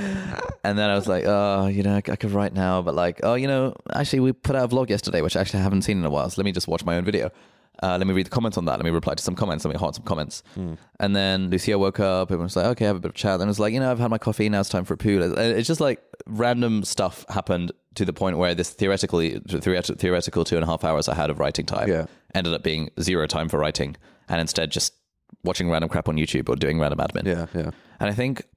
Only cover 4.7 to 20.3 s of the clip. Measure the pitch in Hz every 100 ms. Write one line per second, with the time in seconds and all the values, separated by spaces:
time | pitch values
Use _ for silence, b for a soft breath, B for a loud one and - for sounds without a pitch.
4.7 | 123 127 104 - 90 78 87 92 101 95
5.7 | 95 92 101 80 71 64 - 101 90 85
6.7 | 82 85 85 90 101 78 b b b b
7.7 | - 92 90 95 95 92 123 113 92 85
8.7 | 57 82 82 - 73 - 87 101 76 78
9.7 | 73 82 - - 85 73 - B B 90
10.7 | 80 b - 101 98 95 95 92 92 -
11.7 | 104 98 95 98 92 92 90 85 92 95
12.7 | 123 107 95 87 - 104 92 98 104 107
13.7 | 117 131 120 120 110 - 107 107 104 98
14.7 | 98 87 80 107 101 87 - 117 110 117
15.7 | 160 147 123 _ - - 110 120 120 120
16.7 | 110 95 - 95 - - 98 - 90 87
17.7 | - _ - 92 82 95 82 90 87 90
18.7 | - 98 98 95 87 82 - - 85 87
19.7 | 90 - - 95 87 85